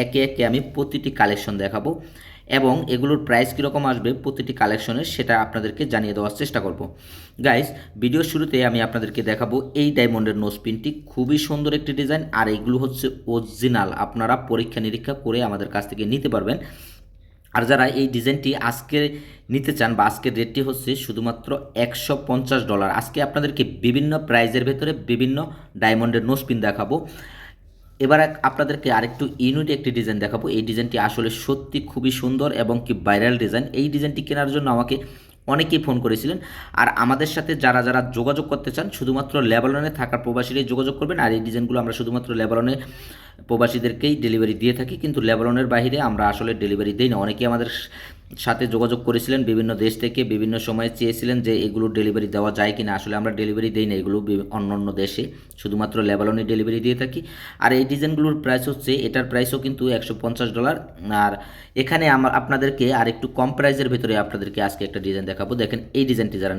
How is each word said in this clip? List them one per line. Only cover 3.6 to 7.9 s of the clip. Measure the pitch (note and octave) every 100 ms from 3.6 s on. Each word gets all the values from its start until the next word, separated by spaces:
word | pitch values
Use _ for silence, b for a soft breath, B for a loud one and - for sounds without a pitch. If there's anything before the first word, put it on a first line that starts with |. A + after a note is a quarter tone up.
| C#3+ D3 C#3
আসবে | A#2+ A2 C3
প্রতিটি | C#3 C3+ B2 B2
কালেকশনের, | G#2+ G#2+ - A#2+ D#3+
সেটা | - - A#2
আপনাদেরকে | A2 A#2 G#2+ - C#3+
জানিয়ে | A#2 G#2+ G#2
দেওয়ার | G#2 -
চেষ্টা | C#3+ A#2+
করব। | F#2+ F2 E2+ - B B B B
গাইস, | B2+ A#2+ D3 - B